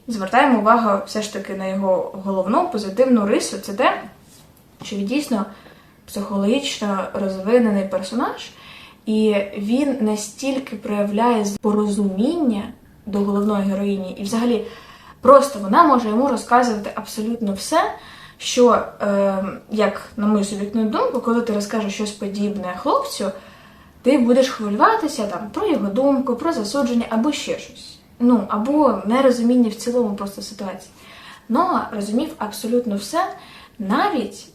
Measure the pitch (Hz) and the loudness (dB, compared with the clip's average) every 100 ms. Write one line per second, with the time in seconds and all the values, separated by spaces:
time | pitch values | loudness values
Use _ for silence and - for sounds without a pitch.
0 | - 220 190 240 285 233 208 233 220 196 | -10 -6 0 4 4 4 4 4 4 0
1 | - 214 208 208 196 190 190 196 190 180 | -2 -6 -6 -8 -8 -6 -4 -2 0 0
2 | - 196 196 190 185 277 359 214 196 196 | -2 -6 -4 -2 2 0 0 -4 -4 0
3 | 262 233 202 262 - 196 - 202 311 - | 4 4 4 0 0 -8 -8 0 0 0
4 | - - - - - _ _ _ - 202 | -10 -20 -20 -20 -20 _ _ _ -10 -6
5 | 196 285 294 214 202 - - - _ _ | -2 -2 0 -2 -2 -10 -20 -20 _ _
6 | - 202 202 196 202 269 - - 208 190 | -12 -8 -4 0 2 0 -2 -4 -4 -4
7 | 185 196 190 190 196 247 226 196 190 185 | -4 -4 -4 -4 2 4 4 2 0 -4
8 | 196 226 370 - - - - - - - | -4 -4 -4 -6 -14 -18 -20 -20 -20 -12
9 | - 214 214 202 202 208 202 254 285 240 | -2 2 4 2 -2 -6 -2 0 0 0
10 | 214 208 - - 269 262 - 214 - 208 | 0 -2 -6 -6 -4 -4 -6 -10 -4 -2
11 | 202 208 240 226 202 202 214 208 208 202 | 0 2 2 2 0 -2 0 2 2 0
12 | 196 190 254 339 269 202 - - - - | 0 2 0 2 0 0 -6 -14 -20 -16
13 | - 202 202 202 208 202 196 190 202 196 | -6 -2 0 0 0 0 0 0 -2 -2
14 | 185 - 196 226 240 220 - - - - | -6 -8 -4 0 0 0 -2 -14 -20 -20
15 | - - 240 277 277 214 196 285 320 240 | -20 0 8 8 6 -4 0 4 6 4
16 | 214 220 277 226 - 247 247 208 202 - | 2 0 0 -2 2 2 4 -2 -6 -10
17 | - - 220 233 202 196 - 320 392 - | -10 -6 -6 -2 -4 -4 -2 0 0 -6
18 | - - - - - 247 240 196 - - | -16 -20 -20 -12 -4 4 6 4 0 -4
19 | 202 196 196 190 196 - - 214 196 - | 0 2 2 0 -4 -8 -6 0 0 -2
20 | - - 208 214 196 202 202 226 214 311 | -10 -2 2 2 0 -4 -4 -2 0 0
21 | 494 247 240 240 233 208 202 226 208 - | 0 -2 0 0 0 -2 -2 -4 -4 -4
22 | 208 - 202 202 202 202 180 185 294 539 | -8 -6 -8 -4 -4 -4 -8 -4 0 0
23 | - - 196 - - - - - - - | -2 -4 -6 -6 -18 -20 -20 -20 -20 -2
24 | 247 285 240 247 262 - 208 208 370 440 | 2 4 6 4 4 0 -4 2 4 4
25 | 302 - 202 175 214 311 427 277 202 208 | -2 -4 -6 -6 -8 -4 0 0 0 2
26 | 277 277 262 233 330 320 202 285 247 240 | 2 2 0 -2 -2 -4 -4 -2 0 0
27 | 226 220 277 285 - 151 - - - - | 0 0 0 -2 -6 -8 -8 -18 -20 -20
28 | _ - 240 233 196 208 240 294 269 202 | _ 0 4 4 2 -2 2 4 4 2
29 | 202 247 269 240 233 254 226 208 240 247 | 0 2 2 2 2 4 2 -2 -4 -2
30 | 214 202 196 208 196 - 196 185 - - | -2 -4 -8 -10 -16 -10 -10 -12 -18 -20
31 | - - - - - 247 370 247 - 214 | -20 -20 -20 -20 -2 0 2 0 -4 -8
32 | 202 226 311 - 202 - 226 247 240 202 | -2 -2 -2 -6 -10 -6 -2 -2 0 -6
33 | - 330 381 - - - - - 196 254 | -2 -2 -2 -6 -18 -20 -20 -10 -2 0
34 | 403 302 202 - - | 2 0 -4 -10 -20